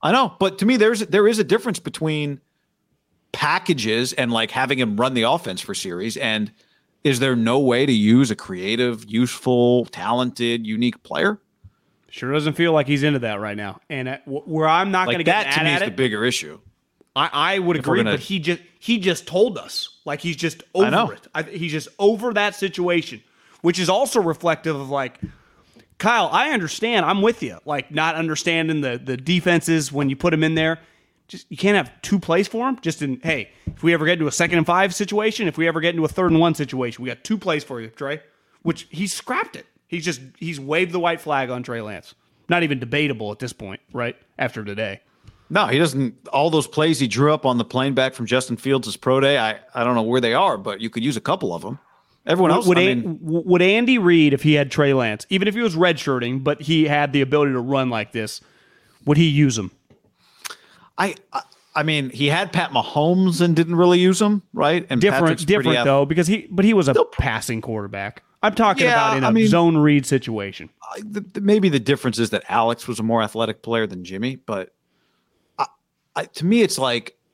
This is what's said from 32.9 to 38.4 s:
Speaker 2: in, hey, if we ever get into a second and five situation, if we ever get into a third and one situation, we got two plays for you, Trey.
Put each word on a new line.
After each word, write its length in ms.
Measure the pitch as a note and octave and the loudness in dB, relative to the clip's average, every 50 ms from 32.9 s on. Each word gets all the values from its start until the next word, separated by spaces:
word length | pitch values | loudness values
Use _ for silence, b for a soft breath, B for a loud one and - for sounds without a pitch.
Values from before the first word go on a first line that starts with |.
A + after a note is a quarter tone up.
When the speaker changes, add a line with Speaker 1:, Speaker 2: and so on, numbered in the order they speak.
| D3+ - | -6 -4
Speaker 2:
in, 180 | D3 C#3 B2+ A#2+ | -6 -6 -6 -6
hey, 280 | - E3 D#3 B2 G2 B B B B | -4 -4 -4 -4 -6 B B B B
if 160 | - - - | -12 -8 -2
we 120 | D3+ E3 E3+ | 0 2 2
ever 100 | D3+ D#3 | 2 2
get 100 | E3 F3+ | 0 0
into 120 | E3 D#3 | 0 0
a 60 | D3 | -2
second 260 | - - E3+ E3 F3 E3+ | 0 0 0 2 2 2
and 80 | D#3 | 2
five 280 | - E3+ F#3 G3 F#3+ F3 | 2 2 2 2 0 0
situation, 540 | - G#3 F#3 G#3 G#3 G#3+ A3 A3 - G#3+ D#3+ | -4 -4 -2 -2 0 0 0 -2 -2 -4 -4
if 80 | - | -2
we 100 | D#3 E3 | 0 0
ever 140 | E3 D#3 D#3+ | 0 0 0
get 100 | D#3 E3+ E3+ | 0 -2 0
into 100 | E3 D#3 | 0 -2
a 40 | D3 | -2
third 220 | - F#3 F3+ F3 | 0 0 2 4
and 60 | D#3+ D#3+ | 4 4
one 140 | E3+ E3+ D#3+ | 4 4 2
situation, 480 | - D3 B2 C3 B2+ B2+ A#2+ - - | 0 -4 -6 -4 -4 -6 -6 -6 -8
we 60 | B2+ B2+ | -10 -10
got 160 | A#2 - - | -10 -10 -6
two 140 | - A3 F#3+ | -6 -6 -4
plays 260 | - F#3 D#3 D3 - | -2 -2 -2 -2 -4
for 160 | - C3 A#2 | -8 -12 -12
you, 80 | A2+ A2+ | -12 -14
Trey. 320 | - - D3 C3+ D3+ D3+ - _ _ _ | -14 -12 -10 -10 -10 -10 -12 _ _ _